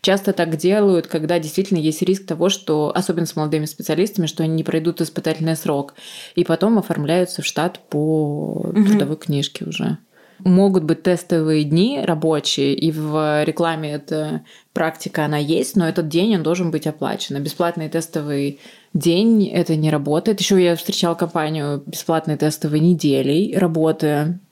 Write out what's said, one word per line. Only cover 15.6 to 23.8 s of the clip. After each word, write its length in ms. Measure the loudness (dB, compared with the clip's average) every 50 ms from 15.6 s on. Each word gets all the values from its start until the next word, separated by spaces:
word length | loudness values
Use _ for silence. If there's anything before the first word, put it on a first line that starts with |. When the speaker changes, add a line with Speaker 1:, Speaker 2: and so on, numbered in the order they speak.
| 0 0 0
Speaker 1:
но 100 | 0 0
этот 220 | 2 0 -2 -4 0
день, 260 | 0 0 2 2 2
он 80 | 2 2
должен 280 | 0 0 0 -2 -2
быть 160 | -2 -2 -4
оплачен. 500 | -4 -6 -4 -6 -6 -4 -6 -6 -6 -6
А 20 | -6
бесплатный 480 | -6 -6 -4 -2 -2 -2 -2 -4 -8
тестовый 720 | -4 -4 -4 -6 -4 -6 -6 -4 -4 -4 -2 -2 -4 -6 -8 -20 -20 -20 -20 _ _ -6
день, 540 | 0 2 2 2 4 4 4 4 4 2
это 300 | 2 0 -2 0 0 0
не 140 | 0 2 2
работает. 500 | 0 0 0 0 0 0 2 0 0 0
Ещё 160 | 0 2 4
я 180 | 4 4 4 2
встречала 400 | 0 -2 -4 -2 0 0 0 0
компанию 680 | 0 -2 -2 -2 -2 -2 -2 -2 -2 -2 -2 -4 -4 -6
«бесплатные 500 | -10 -12 -8 -2 0 0 0 0 -2 -2
тестовые 460 | 0 0 0 0 0 -2 0 2 4
недели 720 | 4 4 4 4 2 2 2 2 2 2 2 2 0 0 0
работы». 840 | 0 0 2 2 2